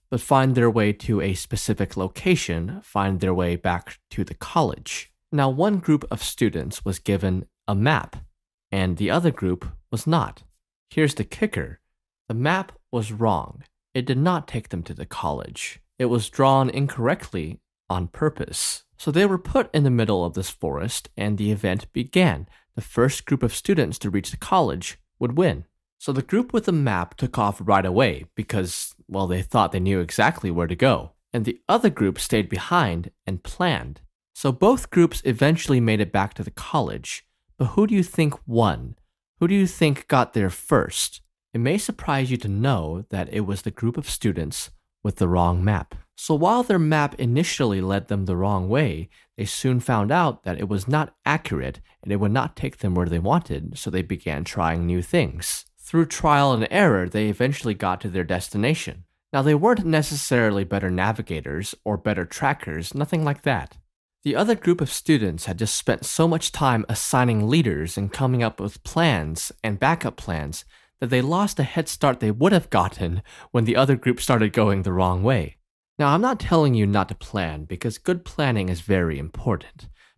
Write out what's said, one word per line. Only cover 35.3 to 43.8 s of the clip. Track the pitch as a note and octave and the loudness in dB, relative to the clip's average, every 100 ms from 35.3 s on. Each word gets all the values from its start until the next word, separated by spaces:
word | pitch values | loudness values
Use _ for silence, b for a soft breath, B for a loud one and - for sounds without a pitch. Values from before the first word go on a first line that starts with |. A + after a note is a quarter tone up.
| A2+ C#3+ E3 - C3 | 2 2 2 2 2
made | A2+ G#2+ | 4 2
it | G2+ | 2
back | G2 G2+ - | 0 -2 -4
to | |
the | G2 | -10
college. | - - D3+ E2 G#1+ - - _ _ _ - | -10 -4 -2 -2 -6 -10 -14 _ _ _ -2
But | B2+ | 0
who | - G#3+ | 2 4
do | G3+ | 2
you | |
think | E3+ - D3+ - - | 2 0 0 -2 0
won? | A2+ G#2+ B1+ B1 - _ _ _ _ | 2 4 2 -8 -16 _ _ _ _
Who | E3+ | 2
do | G3+ | 4
you | F#3 | 2
think | - D#3 C3+ - | 2 0 0 2
got | C3+ A#2+ | 2 2
there | A2+ F#2+ | 0 0
first? | - - C3 - - - - _ _ _ | -2 2 2 2 -4 -6 -8 _ _ _
It | A#2 | -2
may | A#2+ G3+ | 0 0
surprise | - - - C#3 B2+ | -4 -6 -2 0 0
you | B2 | -2
to | G2+ | -2
know | G2 C3 A2 D#2 E2+ G#2+ | 0 2 0 -2 -6 -6
that | G2 - | -6 -4
it | G#2 | -4
was | G2 G2 | -2 -4
the | G#2+ | -6
group | - | -4